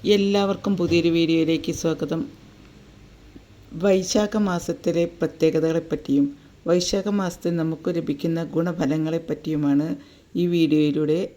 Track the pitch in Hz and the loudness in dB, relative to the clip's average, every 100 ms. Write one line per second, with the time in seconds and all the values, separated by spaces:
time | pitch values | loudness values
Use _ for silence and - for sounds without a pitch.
0 | - 208 196 202 196 190 202 185 175 170 | 4 2 4 2 0 -2 -2 0 2 2
1 | 165 165 165 165 160 165 - 156 165 160 | 2 2 2 2 2 0 -2 -2 -2 -2
2 | 151 165 - - - - - - - - | -4 -4 -6 -10 -20 -20 -20 -20 -20 -20
3 | - - - - - - - 160 196 190 | -20 -20 -20 -20 -20 -20 -16 -2 2 2
4 | 180 214 208 214 202 175 - 170 - 165 | 2 0 0 0 0 0 -4 -4 -2 0
5 | 170 - 160 - 160 156 160 165 160 147 | -2 -2 -6 2 2 2 0 0 -2 -8
6 | - 143 139 - - - - 175 175 202 | 0 2 2 -2 -20 -12 0 0 2 -2
7 | 202 202 185 175 175 170 160 160 - 170 | 0 -2 -2 -4 -4 -2 -2 -4 -4 -4
8 | - 143 170 165 165 156 170 170 143 156 | -4 -4 -2 -4 -2 -2 -2 -2 -2 0
9 | 156 165 165 147 - 151 143 143 156 180 | -2 -4 -6 -8 -4 -2 2 2 0 -6
10 | - - _ 175 175 170 160 151 151 147 | -12 -20 _ -4 0 2 2 4 2 0
11 | 151 160 202 | 0 0 -2